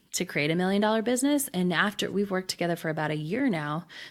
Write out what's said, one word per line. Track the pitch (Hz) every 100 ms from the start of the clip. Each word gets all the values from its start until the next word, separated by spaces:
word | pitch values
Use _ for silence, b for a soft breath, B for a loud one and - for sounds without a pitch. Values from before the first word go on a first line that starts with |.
| _
to | -
create | 180 160 147
a | 165
million | 185 202
dollar | 214 220
business. | 220 247 269 294 277
And | 180 180
after, | 160 196 - -
we've | 190 202
worked | 185 185
together | - 170 170
for | 165
about | 156 151
a | 151
year | 151 220 277
now. | 165 147 151 - B B